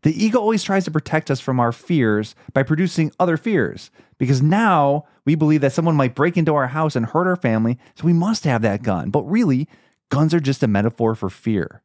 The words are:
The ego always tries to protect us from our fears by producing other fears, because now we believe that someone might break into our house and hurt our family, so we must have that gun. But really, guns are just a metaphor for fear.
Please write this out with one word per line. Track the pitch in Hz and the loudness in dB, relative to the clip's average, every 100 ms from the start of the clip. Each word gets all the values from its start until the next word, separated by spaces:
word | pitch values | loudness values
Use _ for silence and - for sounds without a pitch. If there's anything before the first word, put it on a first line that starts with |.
The | 151 160 214 | 0 0 0
ego | 240 | 2
always | 214 220 | 0 -2
tries | - 196 | 0 -2
to | 180 | -2
protect | 156 - 156 - | -4 -2 -4 -2
us | 139 | -4
from | - 127 | -2 0
our | 120 | 0
fears | 117 - 139 117 104 104 - - | -2 -2 0 2 2 -2 -12 -6
by | - | -2
producing | 135 151 180 - 156 - | 0 0 0 0 -4 0
other | 180 160 | -2 0
fears, | - 202 101 - - _ _ _ | 0 0 -2 -6 -18 _ _ _
because | 127 135 | 0 2
now | 147 196 226 175 143 143 - _ - | 2 2 2 2 2 0 -4 _ -2
we | 156 | 0
believe | 151 151 | 2 2
that | 135 | 2
someone | 131 165 156 | 0 0 2
might | 131 123 | 0 0
break | 160 175 | 0 2
into | 160 | 0
our | 147 127 | 0 0
house | 147 156 135 | -2 -2 -2
and | 113 | -2
hurt | 156 180 | -2 0
our | 180 | 0
family, | 123 110 113 123 _ _ | 0 0 0 -2 _ _
so | |
we | 160 | 0
must | 170 180 226 | 0 0 -2
have | 156 120 | -2 0
that | 113 101 | 0 -2
gun. | - 92 71 | -2 -4 -2
But | 147 | -4
really, | 113 208 220 127 151 - _ _ _ | -2 0 2 0 -2 -10 _ _ _
guns | 131 156 | 0 2
are | 170 | 2
just | 139 135 | 0 0
a | 123 | 2
metaphor | 101 107 - 113 110 | 2 0 0 -2 -2
for | 95 | -6
fear. | - - 104 80 - | -6 -2 -2 -4 -10